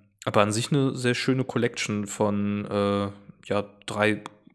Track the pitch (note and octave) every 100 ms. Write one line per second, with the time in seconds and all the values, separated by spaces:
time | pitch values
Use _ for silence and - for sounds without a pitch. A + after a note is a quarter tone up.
0 | _ _ - A2 G#2 G#2+ B2 C#3+ C3+ C3
1 | B2 A#2+ - C3 B2 B2 A#2+ - - G#2
2 | G2+ - G#2 G2+ G2+ G#2 G#2 G#2 G2+ G2+
3 | G2+ G2+ - - - G2+ G2+ - - G#2
4 | G#2+ G#2 - - -